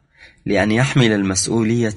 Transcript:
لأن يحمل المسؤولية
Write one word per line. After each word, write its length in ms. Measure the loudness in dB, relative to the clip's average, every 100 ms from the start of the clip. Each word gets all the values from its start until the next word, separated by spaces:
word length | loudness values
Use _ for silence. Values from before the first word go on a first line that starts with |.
| _ _ -20 _ -2
لأن 240 | 0 2
يحمل 420 | 2 2 2 2
المسؤولية 840 | 2 0 -2 -2 -2 0 0 -2